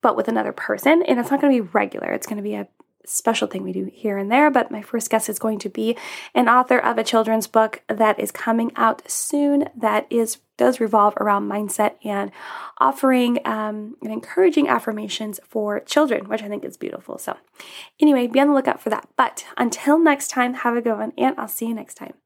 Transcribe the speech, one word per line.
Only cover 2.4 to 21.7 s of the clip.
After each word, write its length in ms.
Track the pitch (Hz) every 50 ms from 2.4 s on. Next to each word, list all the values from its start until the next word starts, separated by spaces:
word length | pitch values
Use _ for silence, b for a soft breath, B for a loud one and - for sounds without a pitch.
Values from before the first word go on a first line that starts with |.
be 140 | 202 208 208
a 140 | 208 202 - _ _ _ _ _ _ _ -
special 400 | - - - 233 226 - 220 208
thing 140 | - 190
we 100 | 190 185
do 140 | 185 190 190 190 _
here 240 | - - 220 202 196
and 140 | 196 202
there, 180 | 226 262 294 302
but 220 | 269 262 - -
my 100 | - 214
first 300 | 208 - - 233 220 -
guest 180 | - 220 220 -
is 80 | 208 -
going 220 | - 220 220 202
to 100 | - 202
be 260 | - - 220 226 233 B B B B B B B B
an 160 | 247 247 226
author 300 | 233 254 254 254 262 240
of 180 | - - 247 214
a 60 | 220
children's 420 | - - 226 220 220 220 226 214
book 380 | - - 226 220 220 - - _ _
that 320 | 214 208 226 214 208 -
is 120 | 208 202
coming 400 | - - - - 226 233 233 233 -
out 280 | - 226 226 220 - - -
soon 600 | - - - - - 285 285 285 285 285 285 - _ 247
that 300 | 226 214 208 214 - _
is, 300 | 233 233 226 226 - - _ _ _ -
does 220 | 240 247 254 254
revolve 340 | 233 214 208 220 202 208 208 -
around 300 | 208 208 202 202 208 202
mindset 500 | 196 208 214 202 - - 214 208 - _ _
and 280 | 220 208 202 202 202 B B B B B B B B B B
offering, 580 | 262 262 269 - - 269 262 254 247 240 240 240 -
um, 500 | 226 220 220 214 214 214 214 214 214 - _
and 100 | - 220
encouraging 560 | 220 226 - - - 349 381 370 302 311 285 -
affirmations 720 | 240 233 - - 214 208 214 208 - - 220 214 202 - _ _
for 340 | - 226 214 208 208 208
children, 460 | - - - 294 302 285 233 - 196 196
which 140 | 214 214
I 60 | 214 202
think 180 | 208 - -
is 120 | - - -
beautiful. 420 | - - - - - - - -
So 180 | - - - - _ _ B B B B B B B B B _
anyway, 260 | - 302 285 254 247
be 140 | 240 233 262
on 80 | 277 285
the 80 | 294
lookout 260 | 277 262 269 - -
for 80 | - -
that. 180 | - - - _ _
But 300 | - 247 - - - - - -
until 440 | - 254 320 320 - - 285 294 330
next 300 | 330 320 285 277 - -
time, 260 | - 262 247 247 247
have 200 | 254 - 240 233
a 60 | 240
good 160 | 233 240 220 208
one, 160 | 220 220 -
and 200 | - 254 262 - -
I'll 100 | 233 220
see 200 | - - 226
you 80 | 226